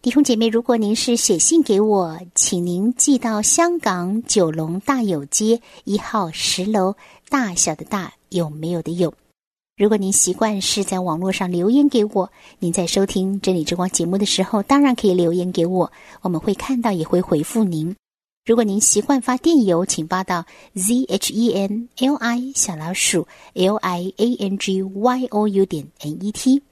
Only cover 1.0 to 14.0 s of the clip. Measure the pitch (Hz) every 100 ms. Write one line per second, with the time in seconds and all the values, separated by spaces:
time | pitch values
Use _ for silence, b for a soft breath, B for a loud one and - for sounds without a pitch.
1 | - 233 - 175 - 330 - 196 214 202
2 | 170 160 180 - - 180 175 175 214 240
3 | - 262 240 214 214 - 339 349 220 180
4 | 180 214 247 214 165 156 160 180 - 269
5 | 214 160 143 - 214 233 B B - 202
6 | - 220 175 156 - - 190 214 185 208
7 | B B _ 277 226 175 - 156 - 202
8 | 180 _ _ 185 160 151 160 175 156 175
9 | 165 - _ _ _ _ _ _ 202 208
10 | 190 196 - 185 220 202 - - 190 185
11 | 180 156 190 190 185 175 185 269 285 254
12 | 208 214 180 B B B 175 170 170 202
13 | 196 196 185 196 190 180 156 180 185 -